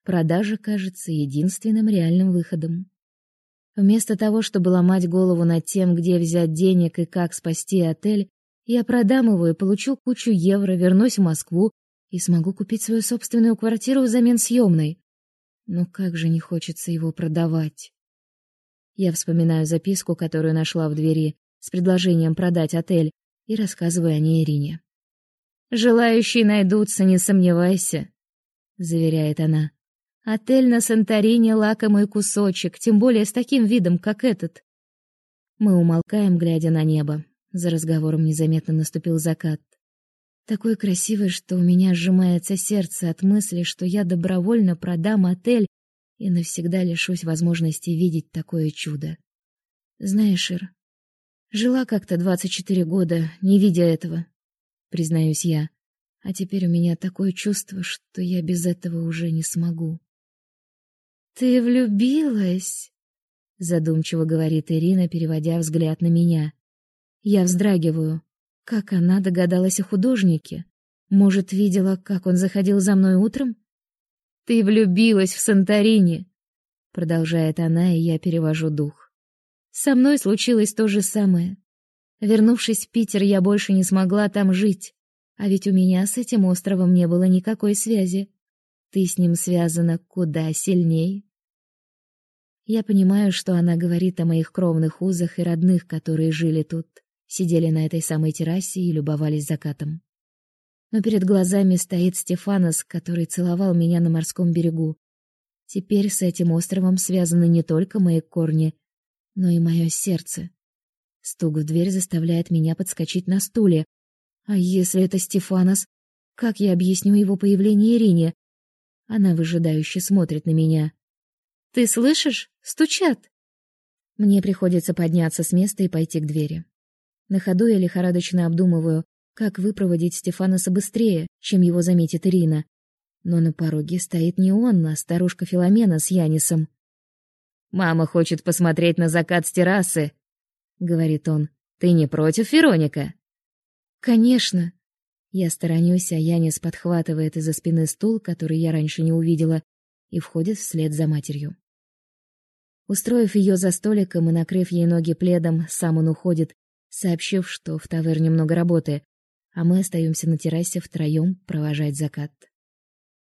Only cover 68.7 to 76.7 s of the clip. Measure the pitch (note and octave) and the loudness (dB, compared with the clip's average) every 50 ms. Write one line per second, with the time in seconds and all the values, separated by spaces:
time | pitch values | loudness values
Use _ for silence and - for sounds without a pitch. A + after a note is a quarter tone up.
68.7 | A#3 G#3+ G3+ - G3 F3+ E3+ F3 F#3 G3+ F#3 F#3+ F3 F3+ F3+ F3 F3+ F3+ F#3 F#3+ | -6 -6 -4 -2 -2 0 2 2 2 2 0 0 0 0 0 0 2 0 0 0
69.7 | F#3 - G3 - G#3+ F#3+ G3 B3+ C4 G#3+ F#3+ F3+ E3 D#3 - - - - E3 - | -2 -4 -4 -4 -2 0 0 0 2 2 2 2 2 0 -4 -8 -14 -14 -14 -16
70.7 | _ _ _ _ _ _ _ - G3 G3 G3 F#3+ F#3 G3 F#3 - F#3+ F#3+ G#3 G3+ | _ _ _ _ _ _ _ 0 4 4 6 4 4 2 0 -2 -2 0 0 2
71.7 | F3+ G3+ F#3 F#3+ F#3+ F#3 - - G3+ F3+ - F#3 F3+ F3+ F#3+ F#3 - G3+ F#3+ G3 | 2 2 0 0 -2 -4 -4 -4 -6 -4 0 0 0 0 0 0 -2 0 0 2
72.7 | G3+ G3+ F#3 G3+ G3+ F#3+ F#3+ F#3+ F#3 F#3 G#3 A#3 - B3+ C#4 B3 A3 - _ _ | 2 2 2 2 4 4 4 4 4 4 2 0 0 -2 -4 -4 -6 -8 _ _
73.7 | _ _ _ _ _ _ _ _ _ _ _ _ _ _ _ - A#3+ A3+ G3+ G3 | _ _ _ _ _ _ _ _ _ _ _ _ _ _ _ 0 2 2 4 4
74.7 | G#3+ A3 A3 F#3 F3+ F#3+ A3+ A3+ G#3+ G3 F#3+ F#3 - - - - G#3 G3 F#3+ F3+ | 4 4 4 4 4 4 4 4 4 4 2 0 -2 -2 0 2 2 4 4 4
75.7 | G#3 G#3 G3+ A3 A3+ G#3+ F#3+ E3+ E3 E3 F3+ - _ _ _ _ _ _ _ _ | 2 2 4 4 4 4 4 4 2 -2 -6 -12 _ _ _ _ _ _ _ _